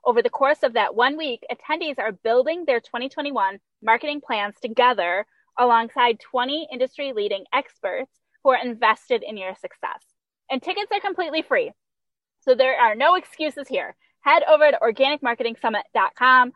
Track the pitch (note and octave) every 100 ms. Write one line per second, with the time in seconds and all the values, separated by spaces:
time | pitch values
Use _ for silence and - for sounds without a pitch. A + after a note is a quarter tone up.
0 | B3 A#3 A#3+ - C4+ D4+ C4+ A#3 G3+ G#3+
1 | B3 D4+ D#4 A#3 - B3 - D#4 E4 C4+
2 | A3 F#3+ A3+ A#3+ C4 E4+ D#4+ A#3+ - A#3+
3 | C4 D#4+ C#4+ C4 G3 G3 _ _ A3 A#3
4 | - D4 - A3+ G#3 - A#3+ A3+ B3 A3
5 | F3 F#3 G#3+ _ _ - B3 A#3 A3+ C4+
6 | A#3+ A#3 - B3+ B3+ D4+ D#4 B3 B3+ -
7 | C#4 A3 G3+ G3 F#3+ B3+ C#4 _ F#3+ F3+
8 | C4+ _ _ _ - B3 B3 A3+ A3+ G#3+
9 | _ A#3+ - G#3+ F#3+ F#3+ F#3 _ - -
10 | _ _ _ _ _ C4 D#4+ F#4 G#4 G4+
11 | G4 F#4 E4 D#4+ D4+ A3+ D3+ - _ _
12 | _ _ _ _ - B3+ C4 C4 A#3 G#3+
13 | C#4+ F#4 - - D#4 C#4+ C4+ G#3+ D3+ -
14 | _ _ C#4 D#4+ - D4+ D4+ C4 A3+ A3
15 | C4+ D4 B3+ A#3 A#3 A#3 A#3+ G#3+ - A3+
16 | F#3+ - B3+ B3+ B3